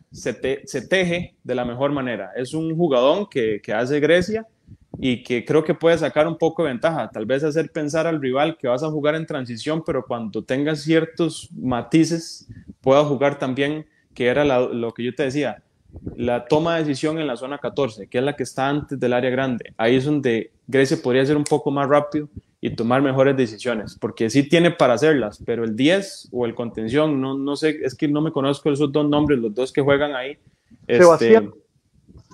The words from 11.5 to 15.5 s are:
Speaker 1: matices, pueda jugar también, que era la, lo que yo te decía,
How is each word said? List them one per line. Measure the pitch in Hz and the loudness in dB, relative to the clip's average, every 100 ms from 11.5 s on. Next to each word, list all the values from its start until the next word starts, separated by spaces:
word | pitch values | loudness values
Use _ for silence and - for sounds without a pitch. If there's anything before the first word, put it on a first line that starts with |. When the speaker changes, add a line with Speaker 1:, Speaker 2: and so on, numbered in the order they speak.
| - | -10
Speaker 1:
matices, | 127 120 117 165 147 165 165 - - - - - | -4 -4 0 2 2 0 -6 -16 -20 -20 -20 -4
pueda | 135 139 147 | 4 4 4
jugar | 131 143 143 | 2 0 0
también, | 135 127 143 156 151 _ _ | -4 -2 -2 -4 -10 _ _
que | - 123 | -2 0
era | 127 | 2
la, | 147 123 | 2 2
lo | 123 120 113 | 0 -2 -6
que | 107 | -6
yo | 117 | -8
te | 120 | -4
decía, | 139 139 131 | -4 -2 -4